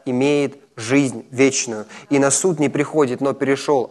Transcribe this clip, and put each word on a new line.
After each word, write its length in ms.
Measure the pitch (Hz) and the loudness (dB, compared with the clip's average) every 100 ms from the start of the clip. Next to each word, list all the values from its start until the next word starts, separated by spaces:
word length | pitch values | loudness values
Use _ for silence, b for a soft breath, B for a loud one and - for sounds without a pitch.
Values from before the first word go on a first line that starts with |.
| - | -4
имеет 520 | 123 139 147 139 - _ - | 0 2 2 -2 -6 _ -14
жизнь 500 | 110 135 135 113 - | 0 2 2 -4 -12
вечную. 540 | 123 135 131 - 107 104 B B | 2 2 2 -6 -8 -10 B B
И 80 | 143 | 2
на 100 | 139 | 2
суд 300 | 143 190 160 | 2 0 0
не 100 | 143 | 0
приходит, 500 | 147 143 156 139 123 | 0 -2 0 0 0
но 140 | 139 | -2
перешёл 560 | 135 135 135 - 143 110 | -2 -2 -2 0 0 0